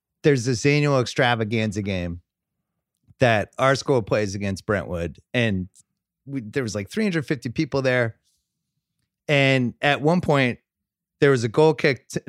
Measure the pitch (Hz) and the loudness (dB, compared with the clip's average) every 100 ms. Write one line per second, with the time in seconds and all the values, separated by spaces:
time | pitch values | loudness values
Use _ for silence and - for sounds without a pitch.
0 | _ _ 156 135 120 117 143 147 147 135 | _ _ 2 2 0 0 2 2 2 0
1 | 120 - 123 117 107 113 110 98 98 92 | 0 0 0 0 -2 -2 -2 -4 -4 -4
2 | 87 85 _ _ _ _ _ _ _ _ | -6 -8 _ _ _ _ _ _ _ _
3 | _ - 123 107 92 - 135 135 - 131 | _ 0 2 2 -2 0 0 2 0 -2
4 | 101 120 104 101 101 92 - 98 62 87 | 0 -2 -2 -4 -6 -6 -4 -4 -4 -6
5 | 85 69 _ 123 113 95 90 _ _ _ | -8 -10 _ -2 0 -2 -6 _ _ _
6 | _ _ 135 139 107 143 117 104 98 214 | _ _ -12 -10 -8 -6 -6 -6 -8 -4
7 | 214 165 135 143 123 135 151 139 131 123 | -2 -2 -4 -6 -6 -4 -4 -2 0 0
8 | 117 - _ _ _ _ _ _ _ _ | 0 -6 _ _ _ _ _ _ _ _
9 | _ _ - 143 135 135 120 - 143 139 | _ _ 0 2 4 2 0 -2 0 0
10 | 147 180 - 143 123 113 _ _ _ _ | 0 0 2 2 0 -2 _ _ _ _
11 | _ - 143 131 113 151 156 156 151 123 | _ 2 2 4 0 2 4 4 0 -2
12 | - - | -6 -10